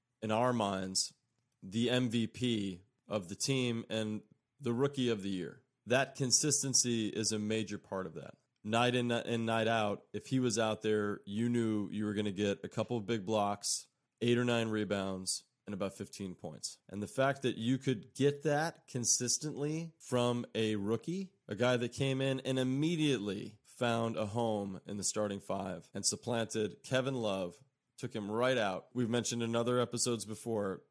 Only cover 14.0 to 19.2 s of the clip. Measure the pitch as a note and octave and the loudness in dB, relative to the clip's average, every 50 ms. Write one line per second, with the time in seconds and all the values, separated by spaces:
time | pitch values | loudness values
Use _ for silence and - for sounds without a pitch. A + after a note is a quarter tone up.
14 | _ _ _ - A2+ A#2+ A#2+ A#2+ B2 B2 A#2+ A#2 A2+ A2 A2 G#2+ G#2+ F#2 G2+ G2 | _ _ _ -2 2 4 4 4 4 2 2 2 2 0 0 0 0 0 0 0
15 | F#2+ F#2+ F#2+ F#2+ F#2+ F2+ - - - _ _ _ _ - G#2 F#2 G2+ F#2+ - - | -2 -2 -4 -4 -4 -6 -6 -6 -8 _ _ _ _ -8 -6 -4 -4 -4 -4 -6
16 | G2+ - - - G2+ F#2 F2 - - E2 D2+ A1 - - - - _ - - G2+ | -10 -10 -10 -8 -8 -10 -10 -10 -10 -12 -10 -10 -10 -10 -10 -12 _ -12 -8 -8
17 | G#2 G#2 - - C3 C#3 C#3 C3+ - B2+ - - A2+ A#2+ C3 C3 - C3+ B2+ G2+ | -8 -4 0 2 2 2 2 0 0 -2 -2 0 0 0 0 2 2 0 0 0
18 | - - - - C3+ C#3+ C#3+ C#3+ - D#3 C#3+ C#3+ D#3 E3+ - - _ - - C3 | -2 -6 -2 2 2 2 2 2 0 0 2 2 0 -2 -4 -8 _ -8 -6 -2
19 | A#2 - - - | 0 2 2 2